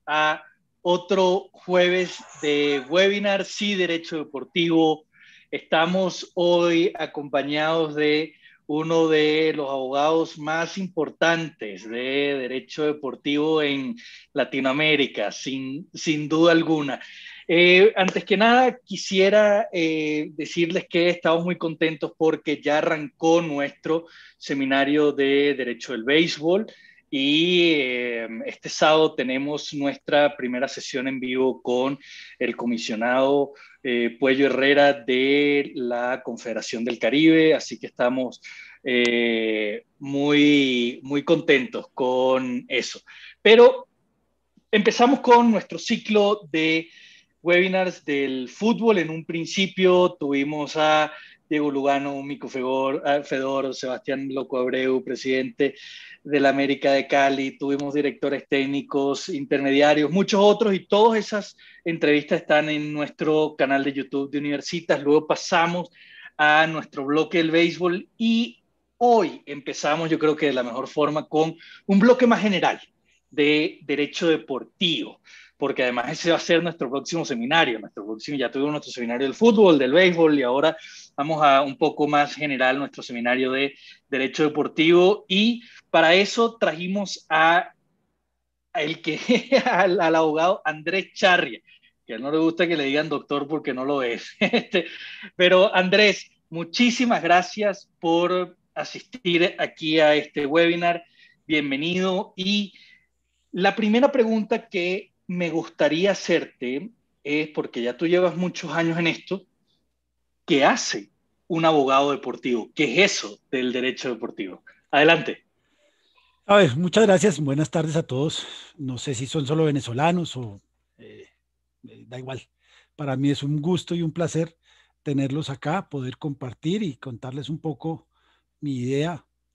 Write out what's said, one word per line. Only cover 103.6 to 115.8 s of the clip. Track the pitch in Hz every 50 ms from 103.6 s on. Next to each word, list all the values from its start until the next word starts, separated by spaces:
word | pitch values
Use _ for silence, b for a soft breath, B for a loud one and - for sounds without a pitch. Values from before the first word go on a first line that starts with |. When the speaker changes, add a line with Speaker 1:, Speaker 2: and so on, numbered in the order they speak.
| 185 196 196
Speaker 1:
primera | - 220 208 214 240 277 277
pregunta | 277 254 226 220 226 220 202 - 233 220 - -
que | - 180 175 180 185 190 - _ _ _ _
me | - 180 180 175 165
gustaría | 156 165 165 - - - 160 147 151 165 185 202
hacerte | 185 - - - 170 151 135 - _ - 131 123 127 143 180 233 _ _ _ _ _ _
es, | - 147 147 151 151 151
porque | - 160 143 - - 127
ya | 117 120 123 -
tú | 175
llevas | 165 175 180 185 175 156
muchos | 170 185 175 170 - - 156
años | 151 165 165 165 165 170
en | 170 165
esto, | 165 - - - 185 196 - _ _ _ _ _ _ _ _ _ _ _ _ _ _ _ _ _ _ _ -
¿qué | - 160 139 139
hace | 180 247 - - - - 110 101 _ _ _ _ _ _ _ _ -
un | 165 165 165
abogado | 160 160 147 131 135 135 135 139 143
deportivo? | 139 - - 127 123 - - 135 120 113 101 - -
¿Qué | - 151 123 120 170 202
es | 190
eso | - - - 101 104 _ _ -
del | - 127 123 123
derecho | 117 127 123 127 123 - - 131
deportivo? | 120 110 123 - - - 98 90 92 - _ b b b b b
Adelante. | - 143 151 160 170 160 - - 98 - _ _ _ _ _ _ _ _